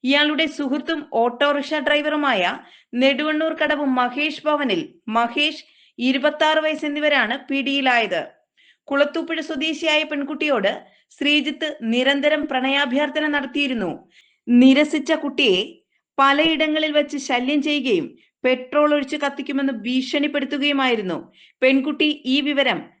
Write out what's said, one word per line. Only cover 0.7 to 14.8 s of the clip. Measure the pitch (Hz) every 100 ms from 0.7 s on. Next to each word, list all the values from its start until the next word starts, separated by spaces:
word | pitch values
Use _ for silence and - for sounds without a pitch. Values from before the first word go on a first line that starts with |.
| 285 - 320 - 226
ഓട്ടോറിക്ഷ | 240 240 285 285 277 302 294
ഡ്രൈവറുമായ | 294 294 302 285 220 180 - - - _ 240
നെടുവണ്ണൂർ | 269 277 302 302 320 320
കടവ് | 302 294 285 254
മഹേഷ് | 247 247 302 302 302
ഭവനിൽ | 294 269 175 - - - 220
മഹേഷ്, | 233 294 294 302 - _ _ - 247
ഇരുപത്താറ് | 269 294 294 311 311
വയസ്സ് | 311 302 302
എന്നിവരാണ് | 294 302 285 220 269 269
പിടിയിലായത്. | 269 269 277 262 240 214 170 139 _ _ _ _ _ -
കുളത്തൂപ്പുഴ | 277 285 330 330 320 311
സ്വദേശിയായ | 311 320 320 320 302 311
പെൺകുട്ടിയോട് | 294 285 302 302 254 196 - - _ _ _
ശ്രീജിത്ത് | 285 294 277 - 311 302 226
നിരന്തരം | 240 254 285 294 302 302
പ്രണയാഭ്യർത്ഥന | 262 262 277 285 262 294 302 302
നടത്തിയിരുന്നു. | 294 269 285 285 240 180 170 _ _ _ _ - 240
നിരസിച്ച | 262 269